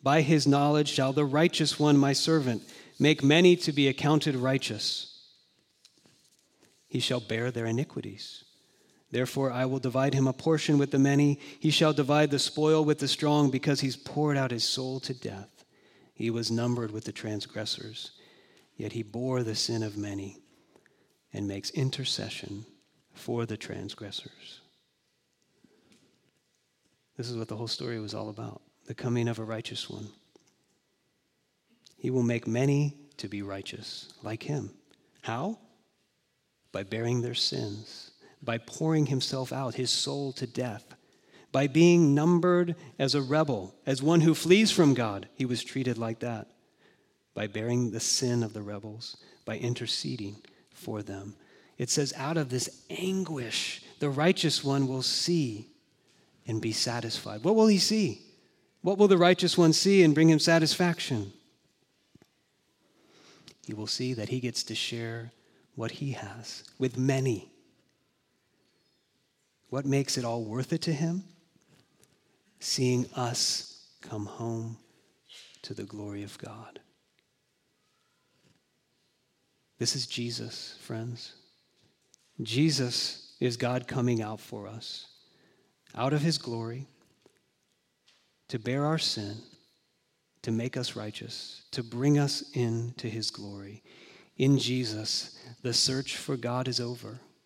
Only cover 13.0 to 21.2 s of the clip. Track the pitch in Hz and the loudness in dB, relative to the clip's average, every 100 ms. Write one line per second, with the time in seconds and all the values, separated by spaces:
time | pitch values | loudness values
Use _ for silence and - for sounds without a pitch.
13 | 139 - 151 147 143 131 151 139 139 120 | 0 0 2 4 4 2 0 0 0 -6
14 | - - 151 143 131 120 - - 131 131 | -8 -2 0 0 -2 -2 -2 -4 -4 -8
15 | - 127 113 98 101 _ _ _ _ _ | -8 -8 -8 -12 -16 _ _ _ _ _
16 | _ _ 113 117 113 113 120 120 113 104 | _ _ -4 -2 -2 0 0 -2 -4 -8
17 | 110 - 110 107 - - 107 - 107 107 | -10 -10 -8 -8 -8 -10 -8 -8 -10 -14
18 | - - - _ _ _ _ _ 107 117 | -16 -18 -20 _ _ _ _ _ -8 -8
19 | 107 110 127 127 113 107 - 117 107 104 | -8 -6 -2 -2 -2 -2 -2 -2 -4 -6
20 | 104 98 98 - _ _ _ _ _ _ | -8 -8 -10 -14 _ _ _ _ _ _
21 | _ _ | _ _